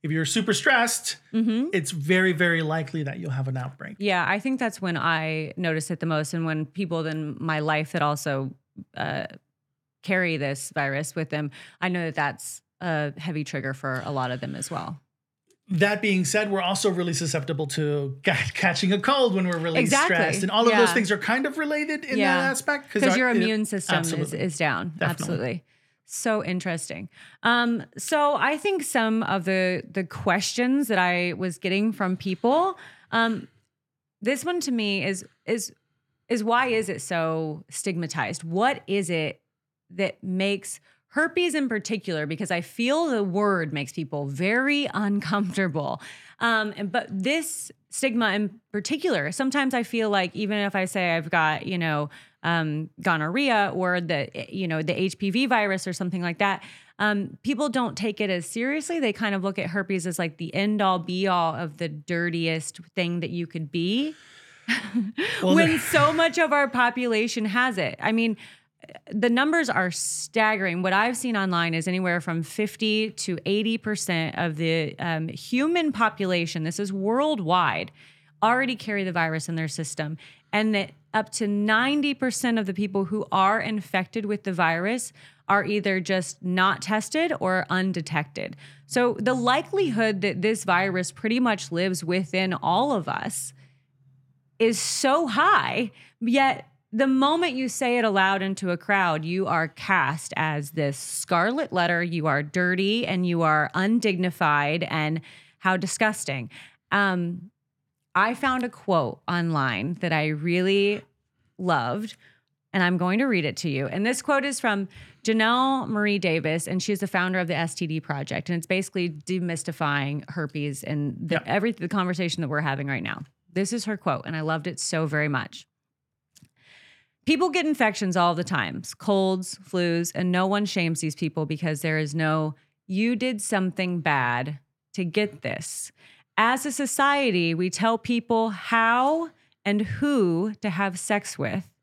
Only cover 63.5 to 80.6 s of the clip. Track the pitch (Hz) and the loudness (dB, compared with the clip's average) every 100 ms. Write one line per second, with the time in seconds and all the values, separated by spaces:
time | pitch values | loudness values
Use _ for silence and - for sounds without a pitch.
63.5 | 170 156 175 175 226 302 311 - - - | -6 -4 -2 0 0 -2 -8 -20 -20 -20
64.5 | - - 226 214 233 202 254 415 - 185 | -16 -4 -4 -2 -4 -2 -4 -4 0 4
65.5 | 311 330 320 - 311 294 320 330 330 311 | 6 6 4 2 4 4 4 2 2 2
66.5 | 285 277 247 247 247 247 220 226 240 214 | 4 2 2 2 2 0 0 0 -2 -2
67.5 | 226 254 190 135 - - 226 226 208 - | 2 0 0 -4 -2 0 2 0 -2 -10
68.5 | - _ _ - - - 214 233 233 294 | -20 _ _ -20 -20 -8 0 2 4 4
69.5 | 330 254 - 180 165 - - - 226 214 | 2 2 0 0 -2 -6 -6 -4 2 2
70.5 | 214 190 170 185 196 226 240 254 220 190 | 2 0 0 2 2 2 0 -2 0 2
71.5 | 170 170 165 165 180 180 175 175 165 151 | 2 2 0 0 0 0 0 -2 -4 -4
72.5 | - 208 - 214 214 220 220 - 170 - | -4 -4 -2 0 0 -2 -4 -6 -4 0
73.5 | 202 220 226 214 208 - 170 160 - 170 | 0 0 -2 -4 -4 -2 -2 -2 -2 -4
74.5 | 156 165 165 151 - 170 160 160 - - | 0 0 0 -2 -4 -4 -4 -4 -8 -4
75.5 | 247 302 349 311 214 226 156 190 180 165 | 0 2 2 0 2 0 2 0 0 0
76.5 | 170 160 170 202 196 196 240 302 277 160 | -2 -4 -4 -4 -2 0 2 2 0 2
77.5 | 180 160 85 90 - - _ _ _ 220 | 2 2 0 -6 -12 -20 _ _ _ 2
78.5 | 247 262 233 - 202 185 175 160 160 - | 4 2 -4 -4 -2 0 0 0 0 -4
79.5 | 165 160 - 151 - 151 160 - - _ | -4 -4 -4 -6 -4 -6 -6 -12 -20 _
80.5 | 208 | 0